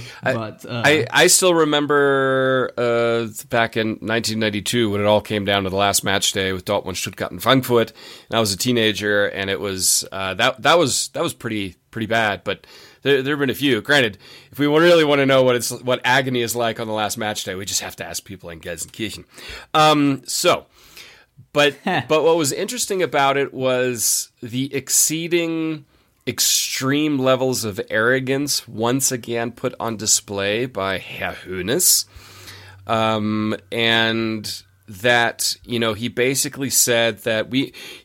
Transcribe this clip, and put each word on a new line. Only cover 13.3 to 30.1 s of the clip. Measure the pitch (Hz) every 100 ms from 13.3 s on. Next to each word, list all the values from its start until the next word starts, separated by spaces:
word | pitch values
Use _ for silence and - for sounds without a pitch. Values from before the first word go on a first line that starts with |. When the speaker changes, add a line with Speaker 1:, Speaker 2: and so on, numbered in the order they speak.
Speaker 1:
have | 147
been | 135
a |
few. | 127 143 113
Granted, | 101 147 117 98 - - -
if | -
we | 147
really | 151 175 170
wanna | 151 143 135
know | 135
what | 127 120
it's, | 110
what | 123 127 123 123
agony | 131 131 127
is | 117 120
like | 117 110
on | 113
the |
last | 107 104 113
match | 107 107
day, | - 92
we | 101
just | -
have | 95 -
to | 87
ask | 87
people | - 95 85
in | 82
Gelsenkirchen. | 90 82 - - 107 90 - - - - -
Um, | 156 156 147 143 135 -
so, | - 175 101 - _ - - - - _ - -
but, | 147 143 139
Speaker 2:
<laughs> |
Speaker 1:
but | 202 170 120 156
what | 156 165
was | 143
interesting | 131 208 240 - 190
about | 156 143 139 139
it | 139
was | 131 131 127 127 117 - - - _
the | 120 123 135
exceeding | 135 - - - 160 170 170 165 165 160 156 135 _ _ _ -
extreme | 110 - - - - 131 143 151 143
levels | 131 131 131 120
of | 110 95 -
arrogance | 110 117 131 131 135 143 - -
once | 113 117 135 131
again | 127 117 117 117
put | 117 127 -
on | 117 107
display | 107